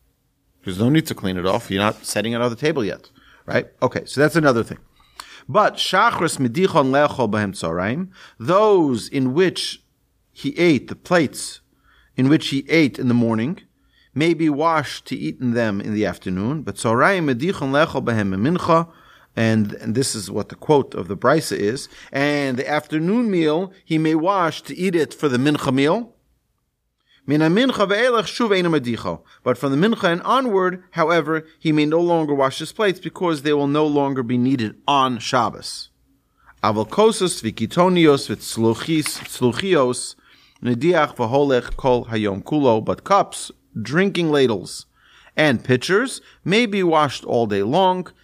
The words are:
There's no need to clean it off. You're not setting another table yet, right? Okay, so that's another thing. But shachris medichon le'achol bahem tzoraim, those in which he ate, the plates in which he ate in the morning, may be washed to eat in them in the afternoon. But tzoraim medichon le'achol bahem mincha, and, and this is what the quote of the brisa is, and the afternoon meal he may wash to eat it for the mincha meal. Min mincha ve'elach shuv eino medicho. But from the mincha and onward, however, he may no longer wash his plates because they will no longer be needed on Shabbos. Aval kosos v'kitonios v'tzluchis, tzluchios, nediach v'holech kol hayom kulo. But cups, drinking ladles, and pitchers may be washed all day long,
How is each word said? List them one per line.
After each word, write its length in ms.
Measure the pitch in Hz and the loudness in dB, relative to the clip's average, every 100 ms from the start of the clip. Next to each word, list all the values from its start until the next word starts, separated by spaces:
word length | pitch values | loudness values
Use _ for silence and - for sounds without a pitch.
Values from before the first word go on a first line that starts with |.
| _ _ _ _ _ _ 101 | _ _ _ _ _ _ -10
There's 120 | 92 | -2
no 120 | 120 | 2
need 180 | 156 151 | 2 0
to 80 | - | -6
clean 220 | 98 92 | -4 -2
it 80 | 90 | 0
off. 260 | 101 - | -2 -2
You're 100 | 98 | 0
not 240 | 104 - - | 0 -2 -6
setting 300 | 107 110 117 | -4 -2 -2
another 200 | 123 113 | -2 -2
table 280 | 151 156 | -2 -2
yet, 260 | 98 - - _ _ _ - | -4 -6 -14 _ _ _ -4
right? 220 | 120 - - | -4 -4 -4
Okay, 220 | 127 - - | -2 -2 -6
so 140 | 127 | 0
that's 160 | 151 165 | 2 4
another 260 | 151 117 | 2 2
thing. 160 | 107 - _ _ _ _ - - - | 0 -8 _ _ _ _ -20 -20 -2
But 280 | 185 180 - | 2 2 0
shachris 600 | - 185 226 165 160 - | -2 2 2 2 -2 0
medichon 540 | 127 120 190 165 131 | -2 0 2 2 2
le'achol 400 | 139 147 - 113 | 4 2 2 -2
bahem 220 | 107 101 | 0 -2
tzoraim, 560 | 95 82 85 98 143 185 - - - | -4 -4 -2 -2 -4 -8 -12 -20 -12
those 720 | 117 185 214 190 151 117 90 | 0 4 6 4 4 0 -4
in 260 | 139 127 | -2 0
which 480 | 139 185 - - - _ _ _ _ _ | 2 0 0 -8 -10 _ _ _ _ _
he 220 | - 139 151 | -10 -8 0
ate, 300 | 175 135 - | 2 2 0
the 80 | 107 | -14
plates 640 | - 175 143 - - - _ _ _ _ _ - | 0 0 0 -4 -14 -14 _ _ _ _ _ -2
in 100 | 131 | 2
which 220 | 156 - | 2 0
he 160 | 135 - | -6 0
ate 320 | 160 139 - | 2 2 0
in 80 | 127 | 0
the 60 | |
morning, 480 | 120 113 110 123 190 _ _ _ _ _ | 2 2 0 -2 -6 _ _ _ _ _
may 200 | 131 165 | -2 0
be 160 | 160 160 | 2 0
washed 560 | 139 165 160 127 - - | 2 2 0 -2 -10 -10
to 100 | - | -8
eat 240 | 156 151 | -8 -4
in 140 | 123 | -2
them 260 | 117 110 101 | 0 0 -2
in 140 | 110 | -4
the 120 | 107 98 | -2 -2
afternoon. 560 | 90 95 92 107 156 | -4 -6 -4 -2 -4
But 120 | 117 - | -8 -4
tzoraim 580 | 117 117 165 190 151 | 0 2 2 2 0
medichon 380 | 120 160 190 135 | -2 -2 -4 -2
le'achol 320 | 139 160 143 | 0 0 0
bahem 320 | 120 113 101 95 | -2 -2 -2 0
mincha, 560 | 127 175 - 165 165 - - - _ - | 0 -2 2 0 0 -12 -20 -20 _ -2
and, 360 | 113 110 104 | 2 2 0
and 220 | - 117 117 | -4 -4 -2
this 180 | 135 | -2
is 160 | 113 95 | -4 -8
what 200 | 104 98 | -8 -8
the 60 | - | -10
quote 380 | - 143 - | 2 2 2
of 140 | - 92 | -8 -8
the 100 | 95 | -2
brisa 380 | 123 160 - - | 2 2 0 -2
is, 300 | 101 139 - - - | -2 -2 -10 -20 -10
and 460 | 139 143 147 135 123 | -4 -2 -2 -2 -4
the 120 | 135 | -2
afternoon 600 | 151 - 156 170 226 226 | -4 -2 -2 0 0 0
meal 400 | 180 151 156 190 - - | 0 0 0 -4 -10 -4
he 120 | 160 | 0
may 160 | 160 | 2
wash 480 | 160 170 202 165 - | 2 0 0 0 -4
to 120 | - 139 | -14 -4
eat 180 | 190 | -2
it 200 | 170 139 | 0 -2
for 160 | - 151 | -2 0
the 80 | 123 | 2
mincha 360 | 143 147 143 | 2 0 0
meal. 420 | 131 143 208 233 _ _ _ _ _ _ _ _ _ _ _ - | 2 2 0 -4 _ _ _ _ _ _ _ _ _ _ _ -2
Min 140 | 151 | 2
mincha 460 | 160 190 269 - 190 | 4 4 2 0 0
ve'elach 360 | 202 254 233 | 2 2 2
shuv 260 | 170 - 233 | -2 -2 0
eino 260 | 190 175 156 | 2 2 0
medicho. 460 | 120 110 98 82 _ _ | -2 -6 -6 -8 _ _
But 120 | 123 123 | -4 -2
from 240 | 139 139 | 0 2
the 80 | 214 | 2
mincha 240 | 226 180 | 2 0
and 100 | 175 | 0
onward, 600 | 185 247 254 190 185 185 - | 0 0 2 0 -2 -4 -12
however, 540 | 170 160 170 147 160 156 _ | -2 0 2 0 -4 -6 _
he 120 | 165 | -2
may 140 | 151 151 | 0 2
no 140 | 165 | 2
longer 340 | 175 170 151 | 2 0 0
wash 240 | 143 135 - | 0 0 -2
his 140 | 156 | -12
plates 280 | - 208 180 | -2 -2 -2
because 440 | 165 - 180 151 | -8 -4 -2 -2
they 100 | 147 | 0
will 140 | 147 143 | 0 2
no 180 | 147 151 | 2 2
longer 380 | 143 139 131 | 2 0 -2
be 120 | 113 123 | -2 0
needed 420 | 127 135 107 - - | 2 0 -2 -4 0
on 320 | 143 131 120 | 2 2 -2
Shabbos. 720 | - 127 107 - - - - _ _ _ _ _ _ - | -2 0 0 -4 -14 -14 -16 _ _ _ _ _ _ -4
Aval 260 | 104 107 107 | -2 0 -2
kosos 540 | - 220 - 185 - | 2 2 2 -4 -2
v'kitonios 920 | 113 - 113 170 185 180 156 139 - 101 | -6 -4 -4 2 2 6 6 4 0 -8
v'tzluchis, 840 | - - 113 113 - 160 - - - | -8 0 0 0 -2 -2 -2 -8 -12
tzluchios, 840 | - 123 117 196 165 127 123 - - _ _ _ _ | -2 0 0 0 2 2 -2 -8 -16 _ _ _ _
nediach 540 | 120 120 160 175 147 - | -4 0 2 2 0 -2
v'holech 600 | 113 139 143 123 - - | 0 2 2 2 0 -4
kol 280 | 135 123 113 | 0 0 0
hayom 380 | 113 104 95 | -2 -2 -2
kulo. 400 | - 151 135 110 | -4 2 4 2
But 200 | - 107 | 0 -6
cups, 480 | - 196 170 - - - _ - | 2 2 2 -4 -16 -18 _ -12
drinking 520 | 107 156 196 175 165 | -4 0 0 0 0
ladles, 560 | 147 127 101 - - - _ _ _ - - | 4 2 0 -6 -14 -18 _ _ _ -12 0
and 260 | 151 110 | 2 2
pitchers 580 | - 127 - 196 262 - _ _ | 2 0 2 0 0 -6 _ _
may 220 | 151 208 240 | -2 0 2
be 160 | 202 | 0
washed 420 | 175 156 147 - - | 2 2 2 -2 -4
all 200 | 120 113 | -2 0
day 160 | 101 | 0
long, 500 | 101 165 185 185 - _ | 0 2 2 2 -6 _